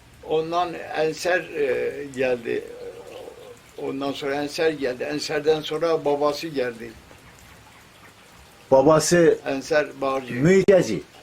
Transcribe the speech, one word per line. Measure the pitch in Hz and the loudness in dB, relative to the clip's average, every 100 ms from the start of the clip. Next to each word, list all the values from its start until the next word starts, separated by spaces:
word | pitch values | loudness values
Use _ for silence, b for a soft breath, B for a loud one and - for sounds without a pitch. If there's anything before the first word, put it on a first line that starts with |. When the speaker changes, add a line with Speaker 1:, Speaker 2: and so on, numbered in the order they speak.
| - - - | -20 -20 -4
Speaker 1:
Ondan | 156 160 175 175 | -4 -2 -2 -2
Enser, | 165 - 147 156 156 180 180 | -6 -8 -2 -2 -2 -2 -2
e, | 160 160 139 123 120 135 143 127 | -2 -2 -2 0 -2 -6 -10 -2
geldi. | 127 123 117 123 - - 95 - - - - - - - - - | 0 0 -2 -6 -6 -12 -14 -16 -16 -16 -16 -18 -20 -20 -20 -10
Ondan | 143 135 139 | -8 -6 -6
sonra | 135 143 | -6 -6
Enser | 139 147 180 160 | -4 -6 -2 0
geldi. | 147 127 123 | 0 -4 -4
Enser'den | 143 147 - 151 143 156 | -6 -6 -4 0 2 2
sonra | 151 156 165 160 | 0 -2 0 0
babası | 143 143 147 147 165 | 0 0 0 -2 -4
geldi. | 139 123 113 117 110 - - - - - - - - - - - - - - - - - | -4 -4 -4 -12 -16 -20 -20 -20 -20 -20 -20 -20 -20 -20 -20 -20 -20 -20 -20 -20 -20 4
Speaker 2:
Babası | 135 139 156 151 175 160 - 139 | 6 8 6 6 6 6 4 -2
Speaker 1:
Enser | 135 131 151 139 135 | -6 0 0 0 -4
Bağcı. | 135 135 123 | -4 -4 -4
Speaker 2:
Müjdeci. | 120 151 190 185 185 113 87 - - | 0 4 6 6 6 4 -2 -6 -18